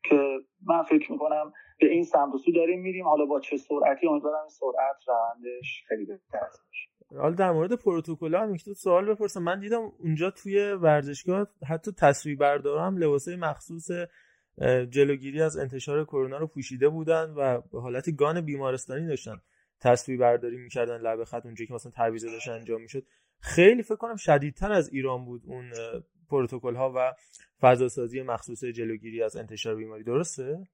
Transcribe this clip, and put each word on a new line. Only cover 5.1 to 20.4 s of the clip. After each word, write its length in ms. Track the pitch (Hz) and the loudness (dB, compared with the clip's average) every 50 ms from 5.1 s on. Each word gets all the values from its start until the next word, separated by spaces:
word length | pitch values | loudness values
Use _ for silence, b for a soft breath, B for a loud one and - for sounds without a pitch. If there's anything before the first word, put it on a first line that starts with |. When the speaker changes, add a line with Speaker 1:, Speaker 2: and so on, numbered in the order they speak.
| 120 117 113 117 120 120 120 123 123 123 - - - - _ | 0 0 0 -2 -4 -8 -12 -12 -12 -10 -12 -12 -14 -14 _
Speaker 1:
خیلی 180 | _ 113 107 98 | _ -6 -6 -6
بهتر 340 | 98 101 95 _ _ - 104 | -8 -10 -12 _ _ -8 -8
باشه. 800 | 101 - - _ _ _ - - - _ _ _ _ _ 139 135 | -8 -8 -12 _ _ _ -16 -16 -16 _ _ _ _ _ -8 -2
Speaker 2:
حالا 140 | 135 156 175 | -2 0 2
در 160 | 175 196 185 | 2 2 2
مورد 220 | 170 156 160 190 240 | 2 2 2 0 -2
پروتکل‌ها 680 | 233 _ 208 175 165 160 170 160 - 170 156 165 185 | 0 _ 0 0 0 -2 -4 -8 -6 -2 0 0 0
هم 140 | 220 214 196 | 0 -2 -4
یک 100 | 165 - | -6 -8
دو 80 | 202 202 | -12 -16
سوال 320 | - - 190 175 180 196 | -4 2 4 4 4 4
بپرسم. 380 | 214 214 208 214 202 - 196 170 | 2 0 0 -2 -4 -4 -2 -2
من 160 | 170 185 196 | -2 -2 -2
دیدم 320 | 196 208 233 233 226 208 _ _ | -2 -2 -2 -2 -4 -8 _ _
اونجا 320 | - 160 156 151 170 190 | -2 -2 0 0 0 -2
توی 280 | 190 - - 202 196 202 | -2 -6 -8 0 2 2
ورزشگاه 880 | 202 202 202 185 170 156 151 147 139 143 143 - - 180 180 196 208 - _ _ 156 135 | 2 2 0 4 6 6 6 6 2 -2 -8 -6 -2 0 0 0 0 -4 _ _ -6 -6
حتی 220 | 160 160 - 208 185 - | -6 -4 -4 -8 -2 4
تصویربردارا 840 | 165 143 131 - - 151 147 135 143 143 143 143 139 143 143 151 170 | 6 6 6 4 -2 -6 -2 2 2 2 2 2 0 -2 -2 0 -2
هم 140 | 190 190 | -2 0
لباسای 380 | 180 165 151 143 139 - 170 175 | 0 2 2 2 2 0 -4 -8
مخصوص، 560 | 180 170 156 143 - - - 170 170 160 - 175 175 175 170 b b b b b b b b _ | -4 -4 -4 -6 -6 -12 -14 -14 -14 -8 -6 -6 -6 -6 -10 b b b b b b b b _
اه، 280 | - 135 127 127 127 123 | 0 2 2 2 2 0
جلوگیری 560 | 123 123 139 139 139 143 131 131 139 139 151 | 0 4 4 4 4 4 -4 -6 -8 -2 0
از 160 | 160 156 156 | 0 0 0
انتشار 480 | 156 143 131 135 131 - 147 143 151 156 | -4 -6 -6 -6 -10 -6 -4 -2 -2 -2
کرونا 320 | - - 139 131 131 131 | -2 -2 -2 -2 -2 -4
رو 100 | 143 160 | -6 -6
پوشیده 420 | 156 _ 143 127 - 135 123 135 147 | -6 _ -10 -10 -10 0 2 4 4
بودن 440 | 156 160 160 156 165 160 160 160 151 | 4 2 0 0 0 0 0 -4 -4
و 240 | 147 139 135 123 120 - - | -2 0 0 0 -2 -4 -8
به 100 | - 123 | -12 -10
حالت 340 | 120 127 123 127 - 170 156 | -8 -6 -8 -4 -4 -4 0
گان 260 | 135 143 151 165 175 | 2 2 2 2 -2
بیمارستانی 680 | 165 151 143 139 135 131 127 127 - - 131 147 165 | -4 -4 -6 -4 -2 -2 -4 -4 -6 -8 -8 -6 -4
داشتن 280 | 165 143 - - 113 107 92 _ _ _ _ _ _ _ _ | -4 -6 -6 -6 -12 -14 -14 _ _ _ _ _ _ _ _
تصویربرداری 760 | - 123 120 120 - - 127 123 123 120 120 120 | 4 4 4 6 4 -6 0 4 4 6 4 4